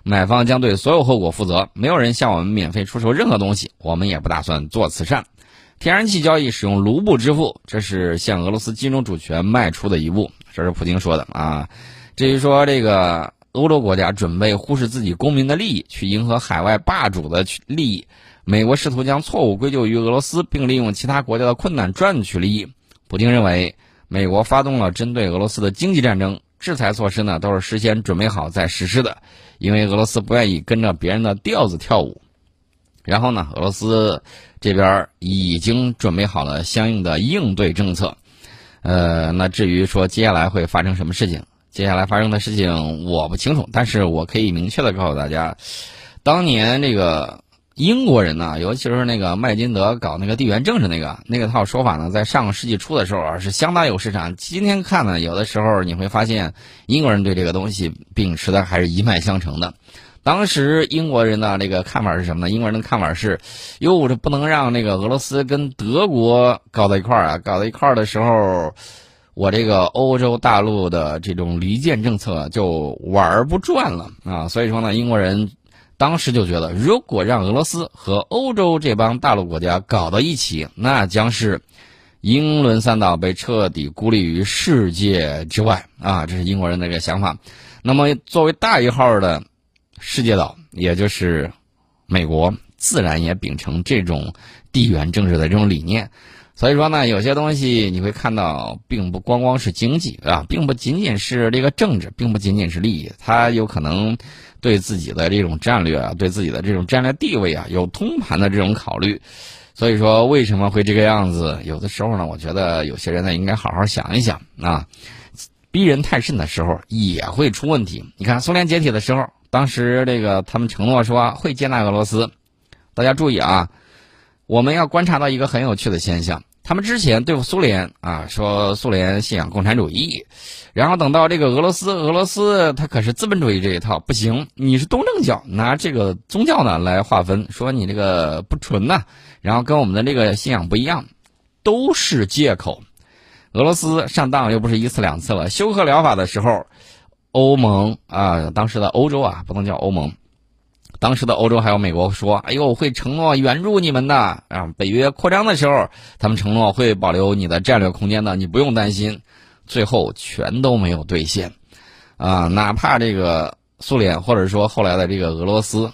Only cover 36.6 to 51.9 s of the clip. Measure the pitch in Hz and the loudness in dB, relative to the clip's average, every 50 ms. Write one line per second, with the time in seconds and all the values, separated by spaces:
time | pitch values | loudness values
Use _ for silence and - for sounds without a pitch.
36.6 | 87 - - 113 110 113 113 101 90 85 78 78 104 131 185 202 151 104 95 95 | -6 -4 -2 -2 0 0 0 -2 -2 -2 0 0 0 0 0 0 -2 -2 0 0
37.6 | 101 82 80 92 104 92 87 82 98 - - - _ _ _ _ - - - - | 0 0 0 0 -2 -2 -2 -2 -4 -4 -6 -10 _ _ _ _ -20 -20 -20 -20
38.6 | - - _ _ - - 92 90 87 85 82 82 80 80 87 92 92 92 - - | -20 -20 _ _ -2 0 2 2 2 2 0 0 0 -2 0 0 -2 -2 0 0
39.6 | 107 87 87 90 95 - - 101 92 92 - 110 110 107 92 82 82 87 92 90 | 0 2 2 2 2 2 2 0 0 0 2 2 2 4 4 2 2 2 0 -2
40.6 | 82 82 - 85 85 95 95 90 82 82 87 - 113 90 85 78 - - _ _ | -2 0 0 0 0 0 -2 -2 -2 -4 -2 -2 -2 -2 -2 -6 -8 -14 _ _
41.6 | _ _ - - 98 98 92 92 95 95 104 104 110 110 107 104 - 107 107 104 | _ _ -6 -2 -2 0 0 0 0 0 0 0 2 0 0 -2 -2 -2 0 0
42.6 | 95 87 85 80 78 78 80 76 87 87 87 80 76 78 95 - - 143 151 147 | 0 0 0 -2 -2 -4 -6 -6 -4 -2 -2 -2 -2 -2 -4 -4 -2 0 0 0
43.6 | - - - 113 123 107 - 107 95 85 80 80 82 - - 110 110 98 85 82 | -2 -2 -2 -2 -2 0 0 0 2 2 0 -2 -2 -2 -2 0 0 0 0 -2
44.6 | 87 107 - - 139 110 92 95 92 82 71 73 71 73 78 80 82 82 - - | -4 -4 -2 0 0 0 0 0 -2 -2 -2 -2 -4 -4 -4 -4 -4 -4 -6 -10
45.6 | - - - - - - - - - - - - - 139 156 180 180 156 123 110 | -14 -16 -16 -16 -16 -18 -20 -20 -20 -20 -20 -2 0 2 2 4 2 2 2 2
46.6 | 107 117 123 139 143 131 110 98 90 85 80 73 65 - - - _ _ _ _ | 2 2 2 0 0 0 2 2 2 2 0 0 -4 -6 -10 -16 _ _ _ _
47.6 | _ _ _ - 151 190 240 262 262 208 131 113 92 80 76 80 85 80 78 80 | _ _ _ -2 0 2 2 2 4 4 4 4 4 2 0 -2 -4 -4 -4 -4
48.6 | 85 98 120 131 - 120 120 123 123 120 117 104 95 87 87 101 127 123 104 107 | -4 -4 -4 -4 -4 -2 -2 -2 0 -2 -2 -2 -2 -2 -2 -2 -2 -2 0 0
49.6 | 117 123 110 98 98 107 120 113 - 82 78 85 95 101 113 123 135 110 101 113 | -2 -2 0 0 0 0 0 -2 -4 -6 -6 -4 -4 -4 -2 0 0 0 0 0
50.6 | 143 208 240 202 113 87 82 80 76 71 - - - - 117 123 113 113 123 117 | 0 0 0 0 0 0 -2 -4 -4 -6 -10 -10 -8 -6 -4 -2 -2 0 0 0
51.6 | 98 - - 127 127 117 | 0 0 0 0 0 0